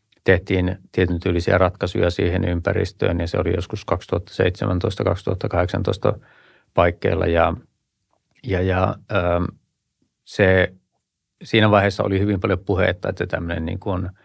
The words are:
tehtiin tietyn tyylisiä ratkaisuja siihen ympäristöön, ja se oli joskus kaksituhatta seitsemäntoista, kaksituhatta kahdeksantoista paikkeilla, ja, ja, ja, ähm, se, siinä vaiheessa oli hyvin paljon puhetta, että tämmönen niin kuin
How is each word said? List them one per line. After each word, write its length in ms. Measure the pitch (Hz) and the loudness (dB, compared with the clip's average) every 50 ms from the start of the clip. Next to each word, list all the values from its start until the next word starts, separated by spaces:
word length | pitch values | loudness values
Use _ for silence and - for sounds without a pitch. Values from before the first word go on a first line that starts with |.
| _ _ _ _ - | _ _ _ _ 2
tehtiin 540 | - 92 90 95 - 95 92 90 90 92 - - - | 2 2 2 2 0 0 0 0 0 -2 -6 -10 -8
tietyn 280 | - - 92 87 90 85 | -2 0 0 0 0 -2
tyylisiä 380 | - 87 87 87 85 98 95 90 | -2 0 0 0 2 2 2 4
ratkaisuja 540 | 92 90 - - 92 90 - 101 92 87 | 4 2 0 -2 -4 -4 -2 0 0 0
siihen 320 | 87 - 87 87 90 92 95 | 0 0 -2 0 0 0 0
ympäristöön, 760 | 90 87 85 85 98 92 95 95 95 - - 98 95 85 87 | 0 -2 -2 -2 -2 0 0 -2 -4 -4 -2 -2 0 0 0
ja 80 | 85 87 | -2 -2
se 120 | - 95 | -2 -2
oli 160 | 95 90 90 | 0 0 -2
joskus 300 | 92 92 - - - - | -2 -4 -6 -8 -8 -4
kaksituhatta 480 | - 90 90 - - 90 90 - - - | -4 -4 -4 -4 -4 -4 -4 -4 -4 -2
seitsemäntoista, 720 | - 95 92 90 - 107 101 90 90 90 101 98 - 101 | 0 0 0 0 -2 -2 -2 -2 0 -2 -2 -2 -2 -2
kaksituhatta 460 | 95 92 92 - - 92 90 - - | -2 -2 -2 -2 -4 -4 -4 -4 -2
kahdeksantoista 640 | - 85 90 90 - 95 92 101 101 - - 104 - - - _ _ _ _ _ _ _ _ _ - | 0 0 0 0 -2 -2 -2 -2 -2 0 0 -2 -2 -2 -6 _ _ _ _ _ _ _ _ _ 0
paikkeilla, 520 | - 87 87 85 - - 98 90 87 87 | 2 2 2 2 0 -2 -2 0 0 0
ja, 280 | 85 85 85 82 85 82 - - _ _ _ _ _ _ _ _ _ _ _ _ _ _ _ - | 0 2 2 2 2 0 -2 -8 _ _ _ _ _ _ _ _ _ _ _ _ _ _ _ -8
ja, 180 | - 95 90 | -4 -2 0
ja, 340 | 92 95 90 92 92 104 107 - - - | 0 0 0 2 0 0 -2 -4 -8 -6
ähm, 320 | 107 98 87 87 87 87 90 - - _ _ _ _ _ _ _ _ _ _ _ _ _ _ | -4 -2 0 0 0 0 -2 -4 -6 _ _ _ _ _ _ _ _ _ _ _ _ _ _
se, 500 | - - - 101 92 95 92 90 - - - _ _ _ _ _ _ _ _ _ _ _ - 170 | -8 -2 2 4 4 6 4 4 2 -2 -10 _ _ _ _ _ _ _ _ _ _ _ -20 -8
siinä 280 | - - 113 107 107 | 0 2 4 4 6
vaiheessa 320 | 104 101 98 101 95 - 101 | 6 6 4 4 0 0 -2
oli 160 | 98 98 95 | 0 0 0
hyvin 200 | 101 104 104 92 | 0 0 -2 -2
paljon 200 | 98 104 95 90 | 0 0 -2 -2
puhetta, 500 | - - 98 90 95 95 95 - - 98 | -2 -2 0 2 2 0 0 -2 -4 -6
että 180 | 92 - 90 90 | -4 -4 -6 -4
tämmönen 380 | - - 85 85 87 87 80 | -4 -6 -6 -4 -6 -6 -4
niin 140 | 82 92 95 | -6 -6 -6
kuin 300 | - 104 92 92 92 92 - _ _ | -6 -6 -6 -4 -6 -8 -10 _ _